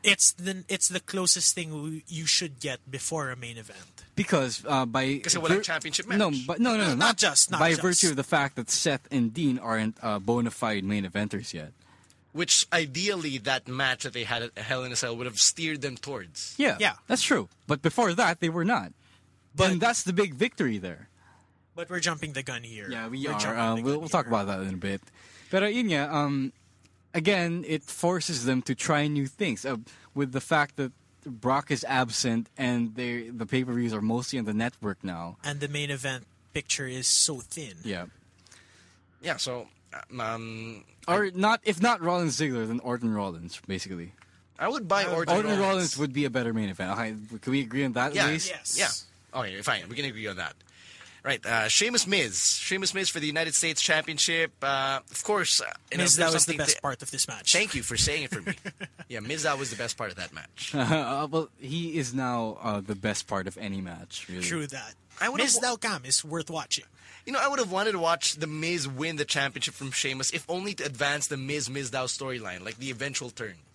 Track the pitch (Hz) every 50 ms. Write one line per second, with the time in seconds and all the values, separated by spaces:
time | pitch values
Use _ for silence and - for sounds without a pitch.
0 | - 208 196 - - - - - 175 190 190 185 180 - 196 185 - - 180 185
1 | - - - 190 185 175 - 180 156 - - 180 170 160 156 151 147 160 156 156
2 | - - 170 156 160 147 - - 185 160 135 123 - 143 127 - _ 131 131 131
3 | - - 165 156 143 131 127 127 123 120 117 113 110 - - - - - _ -
4 | - - _ - 202 - 196 151 135 123 113 - - 143 143 131 131 120 113 131
5 | 131 135 139 139 - 156 151 175 160 160 175 202 214 - 165 156 143 160 - -
6 | - 220 240 208 208 170 147 131 127 135 175 - 240 254 226 214 202 170 127 123
7 | - 233 226 - 220 180 143 - - - 180 156 156 165 165 147 170 185 175 -
8 | - 170 147 131 139 - 170 147 139 135 _ - 117 - - - - 165 139 127
9 | _ - 147 131 117 113 110 156 160 139 127 127 - 117 113 110 110 110 107 -
10 | - 113 104 101 95 107 117 120 117 113 - - 123 110 107 101 95 98 104 104
11 | 98 90 - 101 104 104 - 98 113 - - 82 76 73 - _ _ _ - -
12 | _ _ _ _ _ _ - 151 175 - - - - _ - 170 165 139 127 165
13 | 190 208 202 180 156 151 135 127 101 139 131 127 _ - 127 131 139 131 127 -
14 | - 131 - 120 117 104 120 117 117 120 _ - 110 110 135 127 127 127 123 113
15 | - 120 117 117 123 123 107 - - - - - 165 160 156 143 127 139 127 117
16 | - 143 139 110 92 82 - - - - - - 285 254 - - 214 170 - -
17 | _ - 240 247 - - 294 175 113 - _ _ _ - 151 139 - 160 - -
18 | 240 190 170 190 233 180 170 - - 165 160 175 165 202 240 156 95 82 - _
19 | _ _ - _ _ _ _ _ _ _ - 143 190 190 185 170 226 233 240 -
20 | - 185 180 185 202 185 143 123 214 247 - - 165 127 110 101 90 90 82 -
21 | - - _ _ _ - - _ _ _ _ _ _ _ _ 165 170 - 180 175
22 | 151 175 165 147 160 151 139 135 135 131 127 120 120 117 113 107 101 131 123 113
23 | 113 113 123 135 139 - - 104 107 107 113 117 117 113 113 113 117 135 143 151
24 | 160 156 - 170 127 117 117 107 101 95 98 95 95 95 95 90 90 98 98 95
25 | - - _ - - - - - - - - 190 196 208 214 247 240 202 165 143
26 | 143 147 160 147 147 143 143 139 131 135 - _ _ _ _ _ _ _ _ _
27 | _ _ - 175 160 196 202 185 175 170 170 175 160 135 156 151 - - - -
28 | - 170 185 175 147 - 165 127 120 127 131 127 - - 131 - - - 156 147
29 | 147 147 147 147 139 131 - - 208 165 113 - - 135 131 110 117 - - -
30 | - - _ 139 143 131 127 135 - - 165 151 147 139 - - 139 123 - _
31 | _ _ _ _ _ 147 123 110 104 123 131 143 143 - 151 120 - - 135 127
32 | 127 117 107 - - 123 113 117 113 - _ - 135 123 123 120 117 113 110 120
33 | 123 120 120 120 113 117 123 117 113 107 - 131 127 127 120 120 120 117 110 107
34 | 107 110 113 123 127 - - 127 113 107 107 107 113 127 - _ 113 104 95 _
35 | - 95 87 85 85 85 - _ - 143 143 143 147 143 147 147 147 143 143 131
36 | 127 139 131 127 - _ _ _ _ _ _ 151 - - - - 139 127 127 131
37 | 123 - - - - - 151 123 120 - - 165 151 113 92 80 - 110 98 87
38 | 90 - - - _ _ _ _ _ - - - - _ - - - _ _ _
39 | _ _ _ _ 139 170 147 - - 139 123 123 107 - _ _ _ _ - -
40 | - _ - 123 113 110 113 113 113 113 113 110 110 113 113 101 - _ - _
41 | - 165 175 202 208 190 180 180 196 214 226 226 _ 214 196 165 202 240 233 185
42 | 165 170 180 180 175 156 123 110 156 143 127 117 113 110 117 123 123 123 123 120
43 | 120 113 107 104 101 95 85 82 85 85 - - - - 98 92 - 95 95 85
44 | 85 87 - _ - _ _ _ _ _ _ - 147 208 269 285 214 160 196 202
45 | 196 180 175 165 170 165 170 202 214 214 208 196 196 190 196 185 180 151 - 135
46 | 151 143 123 143 143 135 117 131 120 117 113 110 107 98 92 87 95 92 98 107
47 | 113 110 110 107 107 107 117 107 - 127 131 139 131 110 120 139 143 131 113 123
48 | 123 147 143 196 180 123 - 160 - 185 170 135 - - - - 208 - - -
49 | - - _ _ _ _ - - 110 98 95 98 107 147 120 98 87 92 117 127
50 | 143 135 110 110 110 104 95 90 85 76 - _ - _ - - - - - -
51 | - - - - - 135 135 113 - 120 117 113 107 113 - - 202 240 240 226
52 | - 180 202 190 139 110 92 - - - - - - - 185 190 190 - - 190
53 | 190 - - 170 147 151 147 160 165 160 143 - 175 165 156 - - - 160 156
54 | 156 - 156 143 - - 165 165 165 - _ _ 135 139 139 135 135 135 135 131
55 | - - - - - - 214 196 170 - - - - - - - _ _ - 175
56 | 180 170 156 165 165 165 160 156 - 165 156 147 147 131 - - - 143 127 -
57 | 135 - - 135 - - 117 104 - - - 170 214 208 - 135 113 - 120 110
58 | - 151 147 160 143 123 - 107 85 202 185 - - 190 - _ 190 - _ -
59 | 165 _ 123 110 107 120 151 156 147 156 143 135 139 120 113 101 120 113 - -
60 | 117 101 90 - 90 80 - 78 76 - _ - - - - 143 127 120 160 156
61 | 139 120 135 139 151 143 151 160 156 - _ _ 135 131 147 170 170 165 156 165
62 | 135 120 120 135 131 123 123 120 113 110 104 - 95 117 104 101 95 101 107 98
63 | 95 107 101 - - - 104 98 92 98 - - 110 98 98 98 92 87 87 85
64 | 87 - - - - - 90 90 90 170 170 160 151 139 139 131 110 - - _
65 | _ _ - - 180 226 262 - 262 269 - - 254 254 240 208 - 226 202 143
66 | 123 131 131 - - 156 156 170 151 - 160 156 131 - - - - _ _ -
67 | - - - - _ - 269 269 247 277 285 269 233 180 180 190 208 220 202 180
68 | 165 165 170 165 - - - 147 160 156 151 156 160 165 175 170 135 139 135 127
69 | 156 165 165 147 147 - - 147 139 139 107 127 - - - - 139 135 127 -
70 | - 139 135 131 131 - - 165 - - 170 185 190 208 196 - - 147 131 113
71 | 147 143 143 147 143 - 147 135 131 135 147 151 131 120 131 139 139 120 123 131
72 | 127 123 - - 139 131 127 120 107 95 90 90 92 110 113 107 131 135 127 113
73 | 139 139 131 - 127 120 107 - 117 104 90 80 _ _